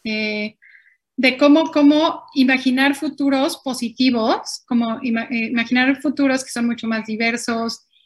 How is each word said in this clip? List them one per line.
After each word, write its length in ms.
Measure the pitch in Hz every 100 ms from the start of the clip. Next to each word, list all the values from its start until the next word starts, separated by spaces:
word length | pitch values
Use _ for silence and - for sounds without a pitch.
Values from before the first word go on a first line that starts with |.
eh, 520 | 220 214 214 214 214 - _ - _ _ _ -
de 180 | 254 254
cómo, 360 | 285 320 311
cómo 540 | 302 285 302 330 339 - 285
imaginar 580 | 254 262 262 254 277
futuros 640 | 285 302 277 277 269 302 -
positivos, 1000 | 269 254 233 - 254 240 226 370 - - -
como 340 | 240 226 226
ima-, 260 | 247 226 226
eh, 160 | 233 226
imaginar 500 | 233 233 247 254 269
futuros 440 | 302 254 277 262
que 80 | -
son 160 | 240 233
mucho 180 | 233 226
más 200 | 220 220
diversos, 800 | 214 233 233 233 226 226 - _ _